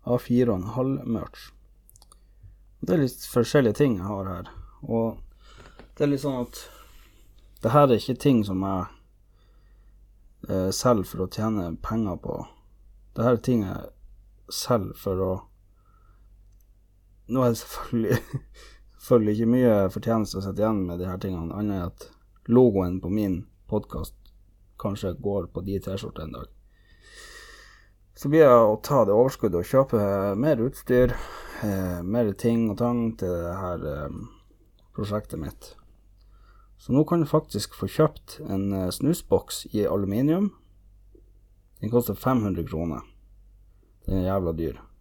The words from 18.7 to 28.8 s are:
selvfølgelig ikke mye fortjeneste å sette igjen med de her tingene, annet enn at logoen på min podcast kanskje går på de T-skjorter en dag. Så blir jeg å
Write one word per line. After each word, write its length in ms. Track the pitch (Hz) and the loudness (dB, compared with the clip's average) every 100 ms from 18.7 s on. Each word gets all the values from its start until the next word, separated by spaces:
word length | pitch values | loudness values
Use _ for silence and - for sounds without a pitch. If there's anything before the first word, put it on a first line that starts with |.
| - - - | -20 -20 -20
selvfølgelig 320 | - 123 107 107 | 2 4 4 2
ikke 140 | 113 | 2
mye 220 | 127 123 104 95 | 4 6 4 2
fortjeneste 460 | 104 107 113 104 95 | -2 -2 0 -2 -4
å 40 | |
sette 200 | 98 87 | -6 0
igjen 180 | 110 107 90 | 0 0 -4
med 120 | 87 | -4
de 80 | 90 | -6
her 140 | 92 | -6
tingene, 320 | 98 90 82 | -6 -6 -6
annet 240 | 98 104 98 | -4 -4 -2
enn 140 | 90 | -6
at 160 | - - _ _ _ - | -10 -20 _ _ _ 4
logoen 480 | 117 127 98 90 92 | 6 6 4 0 -2
på 80 | 85 | -2
min 240 | 107 101 87 - _ - | -2 0 -2 -6 _ -4
podcast 480 | 107 - - 85 - - _ _ _ _ - | -4 -4 -10 -10 -14 -20 _ _ _ _ -8
kanskje 320 | 104 101 95 78 | -8 -4 -6 -4
går 240 | 101 98 85 | -4 -4 -4
på 80 | - | -8
de 160 | 95 98 | -6 -6
T-skjorter 460 | - 101 - - | -6 -8 -8 -10
en 100 | 78 62 | -12 -12
dag. 100 | - - _ _ _ - - - - - - - - - _ _ _ - | -16 -20 _ _ _ -20 -20 -20 -20 -20 -20 -20 -20 -20 _ _ _ -6
Så 120 | 143 | 2
blir 140 | 156 | 8
jeg 220 | 147 120 | 10 10
å 140 | 110 110 | 8 4